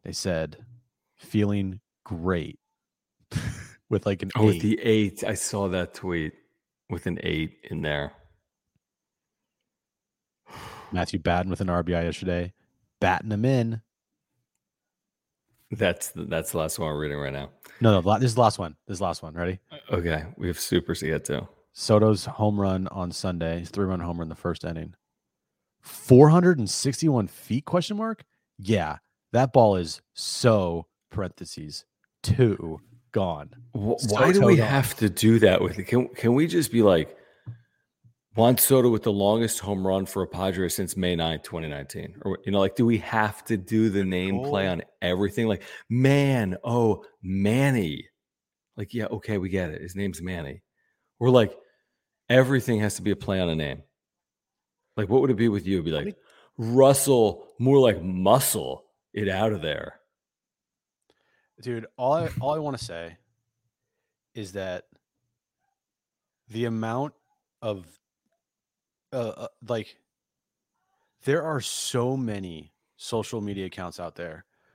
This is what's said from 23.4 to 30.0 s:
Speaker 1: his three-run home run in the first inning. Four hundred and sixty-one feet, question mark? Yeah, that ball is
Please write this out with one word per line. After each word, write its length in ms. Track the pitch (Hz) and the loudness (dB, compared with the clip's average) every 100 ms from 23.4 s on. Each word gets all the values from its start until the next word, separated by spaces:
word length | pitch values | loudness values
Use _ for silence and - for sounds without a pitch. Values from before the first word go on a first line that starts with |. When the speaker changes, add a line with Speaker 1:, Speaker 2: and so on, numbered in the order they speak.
| 82 85 | -4 -6
Speaker 1:
his 100 | 82 | -6
three-run 280 | 98 95 90 | -4 -2 -2
home 200 | 85 85 | -4 -6
run 80 | 82 | -8
in 20 | |
the 80 | - | -6
first 260 | 87 82 | -6 -6
inning. 300 | - 80 80 - _ _ _ _ _ _ _ _ | -8 -10 -12 -18 _ _ _ _ _ _ _ _
Four 480 | - - - 127 151 | -20 -18 8 10 10
hundred 300 | 170 180 156 | 8 6 2
and 120 | 101 | -2
sixty-one 560 | - 143 127 160 127 95 | -2 -4 0 2 2 -2
feet, 380 | - - 117 | -8 -6 -6
question 320 | - 180 - 208 | -2 -4 -2 -8
mark? 260 | 226 220 - _ _ - | -8 -10 -16 _ _ -14
Yeah, 400 | 98 107 76 73 _ _ _ | 0 0 0 -8 _ _ _
that 200 | 117 127 | 0 4
ball 220 | 135 110 95 | 6 6 4
is 240 | 82 - | -2 -10